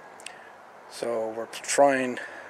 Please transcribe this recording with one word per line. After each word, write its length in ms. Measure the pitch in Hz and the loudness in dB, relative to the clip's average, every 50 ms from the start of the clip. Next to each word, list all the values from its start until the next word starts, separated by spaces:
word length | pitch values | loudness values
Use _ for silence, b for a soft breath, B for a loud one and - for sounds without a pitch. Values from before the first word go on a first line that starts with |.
| B B B B B B B B B B B B B B - - - - | B B B B B B B B B B B B B B -20 -20 -18 -12
So 380 | - - 117 117 117 110 110 110 | -8 -6 -4 -2 -2 -2 -2 -2
we're 160 | 110 113 113 | -4 -6 -8
trying, 720 | - - - - - - - 143 143 135 131 131 123 123 - B B B B B | -8 -10 -10 -4 2 6 8 8 8 8 4 2 0 -2 -6 B B B B B